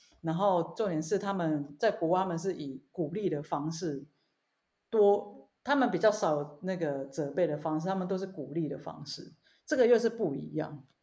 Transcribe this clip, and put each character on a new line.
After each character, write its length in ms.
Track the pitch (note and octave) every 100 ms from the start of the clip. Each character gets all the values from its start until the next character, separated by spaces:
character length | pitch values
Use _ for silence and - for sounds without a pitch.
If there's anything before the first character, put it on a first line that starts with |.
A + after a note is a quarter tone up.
| _ _
然 160 | E3 E3
后 380 | G3+ F3 E3 -
重 140 | G#3
点 120 | D#3
是 160 | E3 G3+
他 140 | G3+
们， 440 | F#3+ E3 D3+ C#3+ -
在 120 | A3+
国 180 | G3+ E3
外 140 | F3+
他 20 | F#3+
们 100 | E3
是 180 | F#3+ E3
以 280 | C#3+ C3 _
鼓 200 | - D#3
励 180 | F#3+ F#3+
的 120 | D3
方 300 | D3 D3 D3+
式， 320 | E3 F3 C#3 C#3 _ _ _ _ _ _ _ -
多， 580 | A3+ G3+ G3+ - - - _
他 120 | - C#4+
们 140 | B3
比 80 | E3+
较 120 | G#3+
少 460 | G3+ F3 D3 D3 -
那 120 | F#3 F3+
个 300 | D#3 C#3 C3+
责 240 | - C#3+
备 140 | F#3 E3
的 100 | D3
方 240 | D#3+ D#3
式， 80 | F3+
他 80 | F#3+
们 120 | F3+
都 100 | F#3
是 80 | F#3
鼓 260 | F3 C3+
励 160 | D#3+ D3
的 100 | -
方 280 | - D3+ D3
式， 260 | - - - _ _ -
这 120 | C4+
个 80 | A#3
又 120 | A#3
是 120 | A#3
不 240 | A3+ F3+
一 220 | C#3 D3+ D3+
样 280 | - D3+ - _